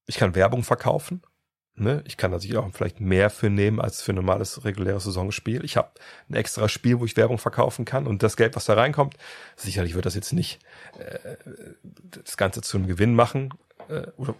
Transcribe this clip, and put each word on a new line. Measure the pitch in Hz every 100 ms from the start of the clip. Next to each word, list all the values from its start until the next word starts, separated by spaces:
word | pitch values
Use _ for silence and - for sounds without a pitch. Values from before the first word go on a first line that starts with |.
ich | - -
kann | 98
Werbung | 92 98 123
verkaufen, | 117 120 - - - 180 _ _ _ _ _
ne? | - 104 147 -
Ich | -
kann | 92
natürlich | 90 98 117
auch | 98
vielleicht | - 107 -
mehr | 95 95 104
für | - 107
nehmen | 101 101 107
als | 107 -
für | -
ein | 95
normales, | 92 95 95 -
reguläres | 107 95 95 101
Saisonspiel. | 95 90 95 - - 120
Ich | 147 -
hab | - - - - -
ein |
extra | 117 - - 107
Spiel, | - 120 120
wo | 113
ich | -
Werbung | 104 117
verkaufen | - - 120 - 117
kann | 131 139
und | 104
das | 110 -
Geld, | 113
was | - -
da |
reinkommt, | 107 127 147 139 - - - - -
sicherlich | 101 95 87
wird | 90
das | 90
jetzt | 95 -
nicht, | 170 - - _ - - -
äh, | - - - - - - - - - -
das | - - - -
Ganze | 98 98
zu | - 98
einem | 95
Gewinn | 90 110
machen, | 113 120 139 135 147 _ - -
äh, | 156 - -
oder, | 131 -